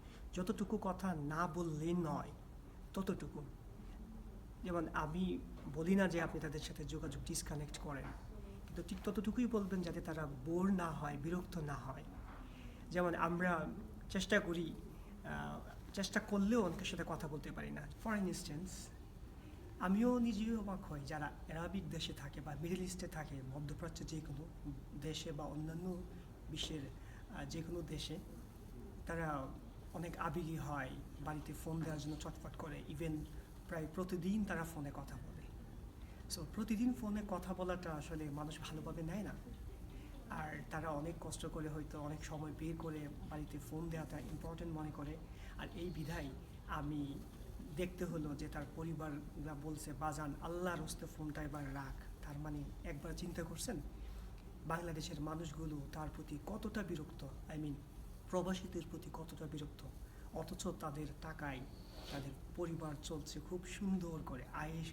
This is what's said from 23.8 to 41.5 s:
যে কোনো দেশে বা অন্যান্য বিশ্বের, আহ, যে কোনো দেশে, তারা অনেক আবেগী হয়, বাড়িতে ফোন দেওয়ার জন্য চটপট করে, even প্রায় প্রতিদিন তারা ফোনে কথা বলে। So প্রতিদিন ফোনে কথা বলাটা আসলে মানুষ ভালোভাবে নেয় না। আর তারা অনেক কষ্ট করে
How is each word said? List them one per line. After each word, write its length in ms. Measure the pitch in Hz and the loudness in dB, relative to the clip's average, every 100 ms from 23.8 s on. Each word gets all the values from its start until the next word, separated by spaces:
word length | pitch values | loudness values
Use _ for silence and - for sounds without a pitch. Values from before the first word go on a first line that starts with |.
| 165 - | -4 -4
যে 160 | - 156 | -2 -2
কোনো 520 | 151 143 165 - 147 131 - 147 | -2 -4 -6 -6 -4 -4 -6 -4
দেশে 300 | 156 151 165 | -2 0 -2
বা 120 | 147 | -2
অন্যান্য 580 | 147 147 156 165 185 180 - - - - - | -2 0 0 0 0 -2 -4 -8 -10 -8 -4
বিশ্বের, 300 | 151 - 156 | -2 0 -2
আহ, 640 | 135 - - - - 170 | -4 -6 -8 -10 -8 -6
যে 180 | 139 165 | -2 -2
কোনো 200 | 165 170 | 0 -2
দেশে, 340 | 156 151 - 156 - - - - - - - - - | 0 -2 -2 -4 -4 -8 -8 -10 -8 -8 -8 -6 -2
তারা 400 | 170 160 139 135 - - - - | 2 2 2 0 -6 -8 -10 -6
অনেক 240 | - 170 - | -4 -2 0
আবেগী 400 | 170 170 156 160 | 2 2 2 0
হয়, 340 | 135 143 131 139 - - | 2 0 0 -4 -6 -2
বাড়িতে 320 | 151 151 151 | -2 0 -2
ফোন 300 | 143 160 160 | -4 0 2
দেওয়ার 180 | 156 156 | 2 2
জন্য 160 | 143 151 | 0 -2
চটপট 400 | 165 - 156 - | -4 -4 -6 -4
করে, 260 | 160 143 160 | -4 -4 -4
even 220 | 147 165 151 - - - - - | 0 2 2 0 -6 -8 -10 -2
প্রায় 180 | 170 151 | -2 0
প্রতিদিন 500 | 190 185 175 180 214 | 0 2 4 6 6
তারা 200 | 190 165 | 4 2
ফোনে 260 | 160 156 139 | 0 -2 -2
কথা 260 | 139 139 139 | -4 -4 -4
বলে। 260 | - - - - - - - - - - - | -6 -6 -8 -8 -8 -8 -10 -8 -10 -8 -4
So 100 | 180 151 | -4 -2
প্রতিদিন 400 | 208 220 208 247 | 0 4 6 6
ফোনে 280 | 247 214 208 208 | 4 2 2 2
কথা 260 | 175 190 | 0 2
বলাটা 380 | 185 185 180 175 | 2 2 2 0
আসলে 380 | 151 - 160 151 | -2 -2 -2 0
মানুষ 300 | 147 151 156 | 0 -2 -4
ভালোভাবে 420 | - 156 156 160 | -4 -4 -2 0
নেয় 200 | 160 202 | 0 0
না। 120 | - - - - - - - - - - - | 0 -4 -6 -6 -6 -6 -8 -8 -8 -8 -4
আর 300 | 165 156 156 147 | -2 0 -2 -2
তারা 180 | 160 160 | 0 2
অনেক 260 | 147 165 165 | 2 0 -2
কষ্ট 260 | 160 - | -4 -2
করে 220 | 160 | -2